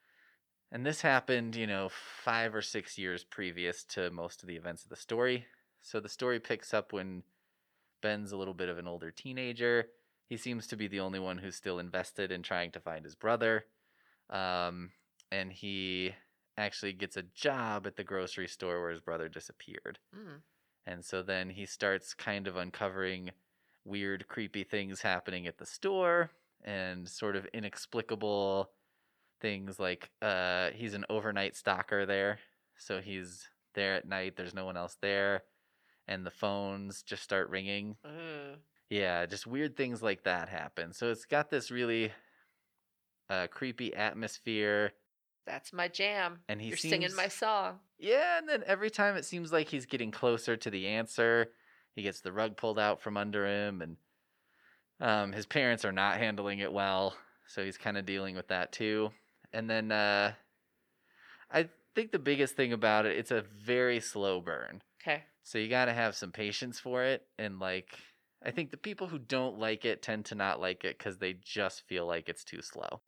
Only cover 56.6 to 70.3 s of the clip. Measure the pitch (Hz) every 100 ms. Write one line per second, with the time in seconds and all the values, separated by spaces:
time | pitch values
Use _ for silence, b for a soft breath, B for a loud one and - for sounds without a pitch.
56.6 | 101 101 98 95 98 - B B - -
57.6 | 98 - 110 101 95 98 95 92 - 92
58.6 | - - 107 107 107 b b b - 113
59.6 | 113 110 110 107 104 101 104 110 _ _
60.6 | _ _ _ _ B B B B - 156
61.6 | 165 - _ 220 226 180 139 139 135 -
62.6 | 127 117 110 107 107 82 120 117 104 104
63.6 | 107 123 123 120 - 107 98 92 85 71
64.6 | 60 95 - - 165 151 - _ - 113
65.6 | 110 127 123 117 110 - 92 110 104 104
66.6 | 123 117 127 127 131 127 - - 107 95
67.6 | 92 92 - - b b b _ 120 170
68.6 | 143 139 214 196 185 156 117 131 127 104
69.6 | 110 110 120 101 - 107 -